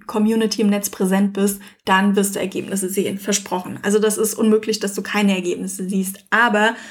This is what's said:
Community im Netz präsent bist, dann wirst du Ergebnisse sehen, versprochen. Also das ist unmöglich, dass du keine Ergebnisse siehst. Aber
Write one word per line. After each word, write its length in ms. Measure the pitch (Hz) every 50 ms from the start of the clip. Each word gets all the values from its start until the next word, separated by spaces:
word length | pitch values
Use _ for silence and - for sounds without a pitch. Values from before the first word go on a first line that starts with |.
| -
Community 540 | - - 214 214 220 226 226 226 214 214 -
im 80 | 214 202
Netz 220 | 202 202 202 -
präsent 420 | - - 196 185 190 196 202 196
bist, 300 | 196 196 196 202 202 - - - - _ -
dann 320 | 208 190 190 196 202 196
wirst 180 | 202 196 196 -
du 60 | -
Ergebnisse 480 | - 190 - - - - - 196 196 180
sehen, 280 | 190 208 185 - 196 196
versprochen. 600 | - - 202 - - - 185 185 180 185 208 208
Also 160 | - 202 202 214
das 180 | 202 214 208 -
ist 160 | 220 220 -
unmöglich, 440 | - 233 220 214 220 214 220 214 -
dass 140 | - 196 202
du 60 | -
keine 340 | 196 - - 208 208 196 190
Ergebnisse 540 | 185 175 175 - - 185 190 - - 190 185
siehst. 300 | 202 190 185 185 - - - -
Aber 460 | 202 220 233 240 208 208 214 220 240 - - -